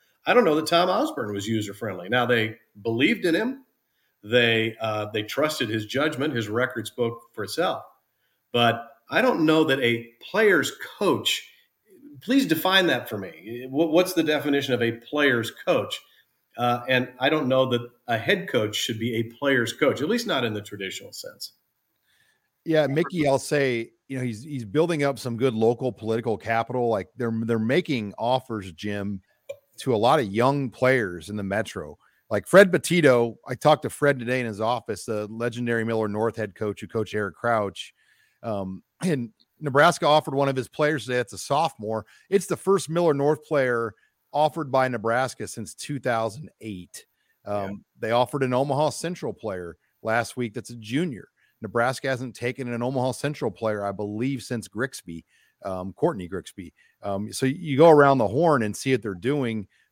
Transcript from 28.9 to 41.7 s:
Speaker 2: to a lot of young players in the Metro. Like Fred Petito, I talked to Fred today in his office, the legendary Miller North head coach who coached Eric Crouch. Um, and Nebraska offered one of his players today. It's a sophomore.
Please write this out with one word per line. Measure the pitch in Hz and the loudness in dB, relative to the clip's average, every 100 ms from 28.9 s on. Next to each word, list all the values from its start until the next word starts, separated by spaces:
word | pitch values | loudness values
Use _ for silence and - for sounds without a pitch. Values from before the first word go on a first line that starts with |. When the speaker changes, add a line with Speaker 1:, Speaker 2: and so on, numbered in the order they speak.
| 104 101 98 _ _ - - _ - | -4 -4 -6 _ _ -20 -20 _ -8
Speaker 2:
to | - 113 | -2 2
a | |
lot | 117 156 | 4 4
of | 110 | 2
young | 101 123 143 131 | 2 2 2 -2
players | - 127 131 101 87 78 | 0 2 4 0 -6 -10
in | 104 | -8
the | |
Metro. | 98 101 110 101 76 76 _ _ - | -4 -4 -4 -8 -12 -16 _ _ -4
Like | 107 - | -4 6
Fred | 180 202 | 8 8
Petito, | 170 - 175 147 123 117 107 - | 6 0 4 6 6 2 -4 -12
I | 123 | 0
talked | 151 151 | 4 4
to | 120 | 2
Fred | - 143 135 | 0 0 0
today | 117 127 | -2 -2
in | 120 | -2
his | 101 | -2
office, | 110 120 110 104 - | -2 -2 -4 -8 -6
the | 107 107 | -6 -6
legendary | 110 120 117 120 117 113 | -4 -4 -4 -2 0 0
Miller | 113 107 | 0 0
North | 104 113 107 | 0 -2 -2
head | 107 | -8
coach | - 107 101 | -4 -6 -6
who | 98 | -6
coached | 113 110 107 | -6 -4 -4
Eric | 101 - | -4 -4
Crouch. | 120 113 101 - - _ _ _ _ _ | 0 0 -2 -6 -16 _ _ _ _ _
Um, | 120 104 95 95 _ - | -8 -6 -6 -10 _ -6
and | 185 147 117 _ _ - | -2 -2 -4 _ _ -10
Nebraska | 151 131 165 - 156 | 0 4 6 4 4
offered | 151 151 135 | 4 2 0
one | 139 | 0
of | 131 | 0
his | 117 | -4
players | - 151 151 107 | 0 0 0 -2
today. | 123 | -2
It's | 120 | -2
a | 95 | -6
sophomore. | - 143 160 | -2 0 0